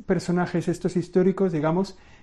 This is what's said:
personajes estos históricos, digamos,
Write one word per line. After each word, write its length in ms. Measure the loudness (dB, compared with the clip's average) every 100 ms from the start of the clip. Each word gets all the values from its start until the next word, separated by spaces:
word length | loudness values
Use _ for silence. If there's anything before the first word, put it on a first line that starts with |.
| -2
personajes 600 | -2 0 0 0 -2 -2
estos 280 | -2 -2 -2
históricos, 560 | 0 2 2 2 0
digamos, 440 | 2 0 0 -2 -6 -20 -20